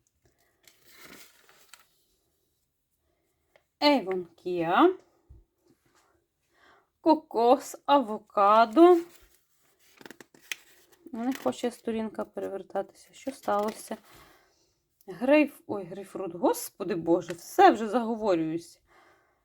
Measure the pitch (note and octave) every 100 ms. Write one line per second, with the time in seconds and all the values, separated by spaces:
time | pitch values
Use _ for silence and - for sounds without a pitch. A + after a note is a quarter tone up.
0 | _ _ _ _ _ _ _ _ _ -
1 | - - - _ _ _ _ - _ _
2 | _ _ _ _ _ _ _ _ _ _
3 | _ _ _ _ _ _ _ - D4 C4+
4 | F#3 F#3 F3 _ F3+ F3+ E3 G3 E4+ F#4
5 | _ _ _ - _ _ _ _ _ _
6 | _ _ _ _ _ _ _ _ _ _
7 | D#4+ D#4 - A3 A#3+ C4+ - - - C#4+
8 | A3 G#3+ - - G3+ A3 A3+ A3+ F4 E4+
9 | - - _ _ _ _ _ _ _ _
10 | - - - _ - - _ _ _ _
11 | - A3+ B3 B3+ C4 B3 A#3+ A#3 - A3+
12 | A3 G#3 G#3 - F#3+ F#3+ F#3+ G3 G3 _
13 | - - - C4+ - G3+ G#3+ - - A3+
14 | _ - - _ _ _ _ _ _ _
15 | - E3+ B3+ D4+ C#4+ - - G3+ E3+ F#3+
16 | G3 F#3 F#3+ E3+ C4 B4 - - F3 F3+
17 | E3 F3+ - - - - F#4 A3 A3 A#3
18 | A3+ A3+ G#3+ F3 D#3+ E3+ - _ _ _
19 | _ _ _ _